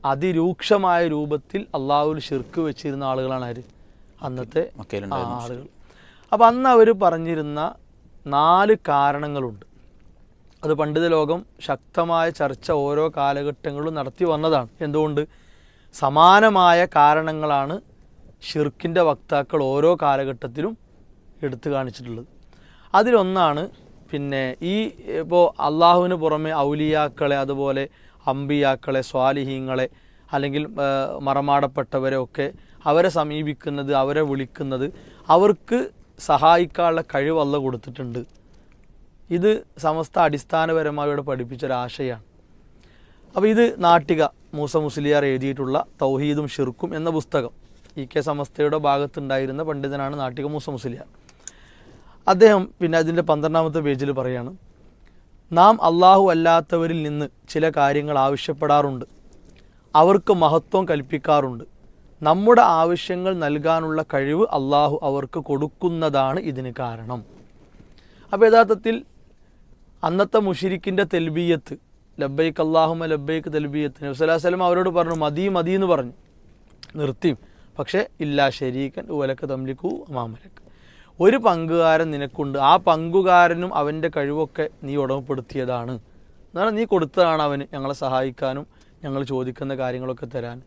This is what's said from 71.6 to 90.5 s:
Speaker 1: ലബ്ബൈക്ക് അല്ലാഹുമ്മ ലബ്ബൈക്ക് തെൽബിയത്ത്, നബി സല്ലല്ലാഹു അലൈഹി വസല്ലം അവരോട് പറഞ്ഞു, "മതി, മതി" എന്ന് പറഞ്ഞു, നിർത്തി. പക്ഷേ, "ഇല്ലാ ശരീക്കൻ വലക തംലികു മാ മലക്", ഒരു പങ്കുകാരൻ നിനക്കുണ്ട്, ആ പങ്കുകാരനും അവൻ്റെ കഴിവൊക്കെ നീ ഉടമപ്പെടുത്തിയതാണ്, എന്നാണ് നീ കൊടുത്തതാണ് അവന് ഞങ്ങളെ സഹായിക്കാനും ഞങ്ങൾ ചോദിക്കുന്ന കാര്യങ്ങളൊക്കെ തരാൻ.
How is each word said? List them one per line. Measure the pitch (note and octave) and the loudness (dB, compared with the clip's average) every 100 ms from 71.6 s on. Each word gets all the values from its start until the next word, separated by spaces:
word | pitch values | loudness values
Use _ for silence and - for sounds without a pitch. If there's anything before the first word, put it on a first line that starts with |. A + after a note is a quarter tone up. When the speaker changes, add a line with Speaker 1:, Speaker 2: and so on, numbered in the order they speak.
| - D3+ _ _ _ - | -4 -18 _ _ _ -8
Speaker 1:
ലബ്ബൈക്ക് | C#3 C#3 D#3+ D#3 | -4 -2 -2 0
അല്ലാഹുമ്മ | D#3 D#3+ D#3+ E3 | 2 2 2 -2
ലബ്ബൈക്ക് | E3 D3+ C#3 D#3+ D#3 | -4 -4 -2 -6 -4
തെൽബിയത്ത്, | D3+ D3 D3 D3 | -6 -4 -4 -6
നബി | - C#3+ | -6 -10
സല്ലല്ലാഹു | C3 D#3+ E3 | -2 0 2
അലൈഹി | F3 | 0
വസല്ലം | F3+ | 0
അവരോട് | F3+ F3+ F#3 | 2 2 2
പറഞ്ഞു, | F3 E3 | 0 0
"മതി, | E3 D3+ D3 G3 | -2 -2 -2 -2
മതി" | F#3 E3+ | -2 0
എന്ന് | F#3+ F#3+ | 0 2
പറഞ്ഞു, | D#3 B2 - _ _ - _ _ _ - | 0 -2 -14 _ _ -20 _ _ _ -18
നിർത്തി. | D#3 C#3+ A#2+ F3 B2 - - - - | -8 -6 -2 -2 -2 -10 -20 -18 -12
പക്ഷേ, | C#3+ B2+ - _ | -4 -4 -4 _
"ഇല്ലാ | D3+ C#3+ C#3 | -4 0 0
ശരീക്കൻ | - C3 B2+ C#3 F3+ - D3+ | 0 -6 -4 -8 -8 -8 -6
വലക | C3+ C3 | -4 -6
തംലികു | C#3 C3 C3 C3 F3+ - C#4+ | -6 -8 -8 -8 -8 -8 -8
മാ | C3 | -8
മലക്", | A#2 A2+ - - - - - - - - | -8 -12 -20 -20 -20 -20 -20 -20 -20 2
ഒരു | F#3 C4 | 4 6
പങ്കുകാരൻ | A3+ E3+ E3 E3+ E3 D#3+ E3 | 2 0 0 2 4 4 0
നിനക്കുണ്ട്, | D3 C#3 - C#3 C#3 | -4 -8 -6 -6 2
ആ | C#3 F3 | 4 6
പങ്കുകാരനും | F3+ D#3+ E3 F#3 F#3 F3+ F3 E3+ F3+ | 4 0 2 2 6 6 6 2 -4
അവൻ്റെ | D3+ D3 D#3 E3 D3+ | -2 -2 -4 -4 -4
കഴിവൊക്കെ | C#3+ D3+ D3+ - D3+ - | -4 -4 -6 -6 -8 -8
നീ | C#3 | -6
ഉടമപ്പെടുത്തിയതാണ്, | C#3+ C3 C#3 C3 C3+ A#2 C3+ B2+ B2 A#2 A#2+ - - - - - | -4 -2 -4 -6 -8 -8 -8 -6 -6 -8 -12 -14 -20 -20 -20 -14
എന്നാണ് | E3+ G#3+ G#3+ | -4 -2 -2
നീ | |
കൊടുത്തതാണ് | A3+ F#3 D#3 - E3+ D#3 | 0 0 0 2 2 2
അവന് | D3 C#3 C#3 | 0 -4 -8
ഞങ്ങളെ | C#3 C3+ | -8 -8
സഹായിക്കാനും | C#3 C3+ C3 C3+ B2 C3+ C3+ D3 _ _ _ | -6 -4 -2 -4 -4 -6 -6 -12 _ _ _
ഞങ്ങൾ | D3+ C3+ | -8 -8
ചോദിക്കുന്ന | C3+ C3 B2+ B2 C#3 | -6 -6 -6 -8 -10
കാര്യങ്ങളൊക്കെ | C3 B2+ B2+ B2+ B2 | -6 -6 -6 -8 -10
തരാൻ. | A#2+ B2+ A#2 | -10 -10 -12